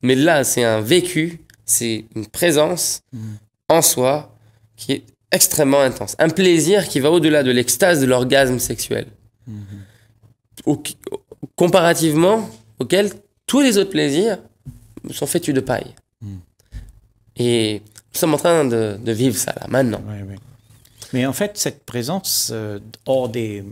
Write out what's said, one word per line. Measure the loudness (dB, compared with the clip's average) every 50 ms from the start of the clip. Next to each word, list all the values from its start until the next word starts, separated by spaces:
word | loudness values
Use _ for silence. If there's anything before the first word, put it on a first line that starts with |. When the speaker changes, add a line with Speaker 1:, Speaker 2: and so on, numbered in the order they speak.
| 2
Speaker 1:
mais | 2 2
là, | 4 4 4 4 2 2
c'est | 0 0 0 2
un | 2 2 0
vécu, | 0 2 2 2 2 0 -2 -4 -4 -4 -6 -12 -20 _ -20 _ _
c'est | -4 -4 -2 -2 -4 -6 -6 -8 -10 -12
une | -12 -12 -10
présence | _ -2 0 2 2 2 2 0 0 -4 -4 -6 -6 -8 _ _
Speaker 2:
Hmm. | -16 -14 -12 -12 -14 -16 _ _ _ _ _ _
Speaker 1:
en | 2 4
soi | 4 2 0 2 0 0 0 -2 -4 -10 _ _ _ _ _ _ _ _ _
qui | _ -6 -6
est | -6 -6 -6 _ _ _ _ _
extrêmement | 0 0 2 0 2 2 2 4 4 4
intense. | 4 2 0 -4 -8 -10 -2 0
Un | 0 0
plaisir | 2 2 4 4 4 4 4 4 2 2 2 0
qui | -2 0
va | 2 4
au-delà | 4 4 4 4 4 4
de | 2 2
l'extase | 2 2 2 0 0 2 4 4 4 4
de | 4
l'orgasme | 2 2 2 2 2 4 4 4 2 0 -2
sexuel. | -4 -6 -6 -8 -6 -6 -6 -6 -6 -10 -14 _ _ _ _ _ _ -16
Speaker 2:
Hmm. | -16 -14 -14 -16 -16 -18 -20 _ _ _ _ _ _ _ _ _ _ _ _ _ _ -8 -2 -2
Speaker 1:
Au, | -2 -2 -2 -12 -14 _ -14 -12 -12 -12 _ _ -20 _ -18 -18 _
comparativement | 0 2 4 6 6 6 6 4 4 2 2 2 4 4 4 4 2 0 -6 -14 -20 _ _ _ _
auquel | -6 0 0 0 0 0 -4 -10 _ _ _ _ _ 0
tous | 2 4
les | 4 4 4 2
autres | 0 0
plaisirs | 0 -2 0 0 2 2 0 0 0 -4 -8 -20 _ _ _ -20 -20 -20 -20 -20 -20 -18 _ -14
sont | -8 -8 -6
fétus | -2 -2 -4 -2 0 -2
de | -2
paille. | 0 -2 -4 -4 -4 -8 -16 _ _ _ _ _
Speaker 2:
Hmm. | -16 -14 -14 -16 -18 _ _ _ _ _ -16 -16 -16 -16 -20 -20 _ _ _ _ _ _ _ -2
Speaker 1:
Et | 0 0 2 2 0 0 -2 -6 -10 -16 _ -20 _ _ _
nous | -2
sommes | 0 0 0
en | 2
train | 2 2 2 4 2
de, | 2 0 0 0 -2 -4 -6 -4
de | -4
vivre | -2 0 0 0 0 0
ça, | -4 -6 -6 -10
là, | -8 -4
maintenant. | 0 0 0 0 -2 -4 -8 -10
Speaker 2:
Oui, | -12 -12 -12 -12
oui. | -14 -16 -18 -20 -20 _ _ _ _ _ _ _ _ _ -18 -8 -4
Mais | -2 -2
en | -2 -2
fait, | -4 -4 -4 -4 -4
cette | -6 -6 -6 -8 _
présence, | -10 -8 -8 -6 -4 -6 -6 -4 -4 -4 -4 -4 -4
euh, | -6 -8 -8 -8 -10 -12 -14 -18 -20 -20 _
hors | -2 0 0 0 -2
des | -4 -4 -6 -6 -6 -8 -12 -14